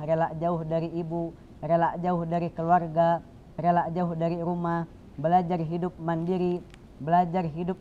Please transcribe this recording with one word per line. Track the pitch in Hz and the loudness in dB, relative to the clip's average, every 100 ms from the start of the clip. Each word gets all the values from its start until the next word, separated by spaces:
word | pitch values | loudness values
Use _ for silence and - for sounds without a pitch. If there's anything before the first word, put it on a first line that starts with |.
rela | 151 160 165 160 | 0 0 0 0
jauh | 170 170 160 | -2 -2 -2
dari | 165 165 | -2 -2
ibu, | 165 165 170 170 - - - | -4 -4 -4 -4 -8 -18 -8
rela | 151 165 165 175 | 0 2 2 0
jauh | 180 175 165 | 0 0 0
dari | 170 170 | -2 -2
keluarga, | 165 165 175 170 156 165 170 - - - - | -2 2 4 4 2 4 2 -4 -20 -16 -2
rela | 170 175 160 170 | 2 2 2 -2
jauh | 175 | -2
dari | 160 165 170 | 0 -2 -2
rumah, | 170 175 170 170 165 - - - | -2 -2 -2 -2 -4 -10 -18 -4
belajar | 156 180 170 180 | 2 4 2 -2
hidup | 160 175 175 - | -2 -2 -4 -4
mandiri, | 160 165 170 185 180 175 - - - - | -4 -2 0 0 0 -2 -6 -20 -20 -10
belajar | 147 175 180 185 165 | 2 4 4 0 -2
hidup | 156 180 185 | -4 -4 -4